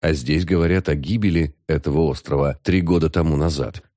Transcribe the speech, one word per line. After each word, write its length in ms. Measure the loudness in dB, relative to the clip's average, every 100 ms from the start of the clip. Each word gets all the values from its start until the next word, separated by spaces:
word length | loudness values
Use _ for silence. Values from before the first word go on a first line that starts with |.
а 140 | -2
здесь 320 | -2 0 -2 2
говорят 440 | 2 2 0 0
о 60 | -4
гибели 600 | -2 0 2 2 -2 -4 -4
этого 360 | -4 0 0
острова 580 | 0 -2 -4 -2 -2 -2
три 200 | 0 0
года 280 | 2 2 2
тому 260 | 0 0 2
назад. 460 | 0 -2 -6 -8 _